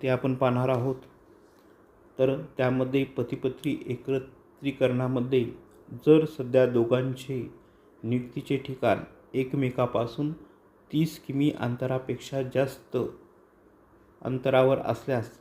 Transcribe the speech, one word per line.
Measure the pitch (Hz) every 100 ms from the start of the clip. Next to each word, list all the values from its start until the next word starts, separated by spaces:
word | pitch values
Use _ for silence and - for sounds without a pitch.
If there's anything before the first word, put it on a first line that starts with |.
ते | 131
आपण | 127 135 127
पाहणार | 127 123 127
आहोत. | 123 135 131 - - _ - _ _ _ _ _ _ - -
तर | 131 135 160 -
त्यामध्ये | 127 131 127 139
पती | 131 - 120 131
पत्नी | 135 - 151 - -
एकत्रीकरणामध्ये | 123 - 135 131 - _ - 139 135 127 123 127 127 127 131 113 - - - -
जर | 117 151 160 156
सध्या | - 123 127 123
दोघांचे | 123 117 127 131 127 - 127 107 - - _ _ -
नियुक्तीचे | 113 123 123 143 - 135
ठिकाण | - 127 117 87 - - -
एकमेकापासून | 131 131 139 127 127 120 113 117 - 151 165 - - _ _ -
तीस | 151 160 -
किमी | - 135 147
अंतरापेक्षा | - 123 123 131 131 131 123 - 135
जास्त | 127 127 135 - - 127 - - - _ _ _ _ _ _ _ _ _
अंतरावर | - 131 131 131 131 135
असल्यास | - 117 - 123 110 -